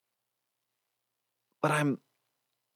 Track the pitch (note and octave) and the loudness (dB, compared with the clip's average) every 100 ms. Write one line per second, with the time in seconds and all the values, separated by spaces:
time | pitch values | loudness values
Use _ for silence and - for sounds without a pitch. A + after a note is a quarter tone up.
0 | _ _ _ _ _ _ _ _ _ _ | _ _ _ _ _ _ _ _ _ _
1 | _ _ _ _ _ _ D#3 D3+ D3 A#2 | _ _ _ _ _ _ -2 0 0 -2
2 | - _ _ _ _ _ _ | -8 _ _ _ _ _ _